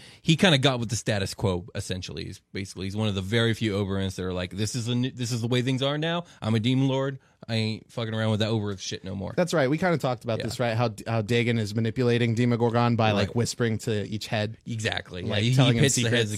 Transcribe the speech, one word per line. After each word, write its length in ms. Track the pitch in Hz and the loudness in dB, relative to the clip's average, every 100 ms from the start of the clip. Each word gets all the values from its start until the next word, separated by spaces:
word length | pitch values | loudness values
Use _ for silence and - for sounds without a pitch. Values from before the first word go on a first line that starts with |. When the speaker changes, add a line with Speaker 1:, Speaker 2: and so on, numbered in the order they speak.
| - - | -20 -6
Speaker 1:
he 140 | - 160 | 2 4
kinda 220 | 196 139 | 6 4
got 220 | - - | 2 0
with 80 | 110 | -4
the 80 | 110 | -4
status 380 | - 104 95 | -2 -2 -4
quo, 320 | - 104 87 92 | -2 -2 -2 -4
essentially. 500 | - - 92 - 76 | -10 -8 -8 -8 -10
He's 160 | 90 95 _ | -12 -14 _
basically, 340 | - 98 - 95 | -10 -8 -8 -6
he's 100 | 104 | -2
one 120 | 110 | -2
of 60 | |
the 60 | 98 | -2
very 320 | 95 117 117 | 0 2 2
few 180 | 110 110 | 2 0
Oberonths 420 | 98 95 98 95 95 | 0 0 -2 -2 -4
that 80 | |
are 80 | 92 | -4
like, 240 | 90 90 92 | -4 -4 -4
"This 180 | 107 | -4
is 140 | 131 113 | -2 -2
a 40 | |
n-, 200 | 123 127 | -2 -2
this 180 | 120 120 | -4 -4
is 80 | 120 | -2
the 80 | 117 | 0
way 140 | 123 | 0
things 200 | 123 127 | 0 -2
are 160 | 135 151 | -2 -2
now. 260 | 160 170 170 - | -2 -4 -8 -6
I'm 140 | 110 | 0
a 60 | 113 | 2
demon 280 | 117 131 135 | 2 2 2
lord. 300 | 135 135 135 _ _ - | 0 -4 -6 _ _ -4
I 80 | 113 | -2
ain't 340 | 110 110 - | -2 -4 -10
fucking 220 | - 113 | -8 -4
around 160 | 110 110 | 0 0
with 80 | 107 | 2
that 100 | 107 | 2
Oberonth 280 | 113 104 98 | 0 -2 -6
shit 220 | - 107 | -8 -10
no 120 | 95 95 | -8 -8
more." 180 | 92 - | -4 0
Speaker 2:
That's 160 | 170 | 2
right. 160 | 165 131 | 2 2
We 80 | 156 | 2
kinda 200 | 185 160 | 0 0
talked 240 | 135 123 | 0 -4
about 140 | 117 110 | -4 -4
Speaker 1:
Yeah. 60 | |
Speaker 2:
this, 160 | 117 107 | -4 -2
right? 160 | 120 110 | 0 2
How, 180 | 120 101 - | 0 -2 -2
how 140 | 113 | -2
Dagon 360 | 104 120 117 117 | 2 2 4 0
is 160 | 104 | 0
manipulating 600 | 107 113 117 120 120 117 110 | 0 -2 2 2 4 2 2
Demogorgon 580 | 123 117 120 117 120 | 2 4 2 4 4
by, 160 | 113 110 | 4 4
like, 180 | 104 101 | 2 2
Speaker 1:
Right. 80 | 120 | 0
Speaker 2:
whispering 420 | 110 - 117 110 | -2 0 -2 -2
to 280 | - 107 98 | -2 -4 -4
each 220 | 107 - | -8 -4
head. 280 | 113 107 113 | -2 -2 -6
Speaker 1:
Exactly. 580 | - 113 107 - - 90 | -10 -4 -4 -4 -8 -8
Speaker 2:
Like, 200 | 113 107 | -4 0
Speaker 1:
Yeah, 60 | 117 | 4
he, 40 | 131 | 6
Speaker 2:
telling 160 | 120 | 6
Speaker 1:
he 60 | 117 | 6
Speaker 2:
him 40 | |
Speaker 1:
pits 120 | 139 127 | 4 4
the 60 | |
heads 100 | 117 117 | 2 2
Speaker 2:
secrets. 20 | 104 | 0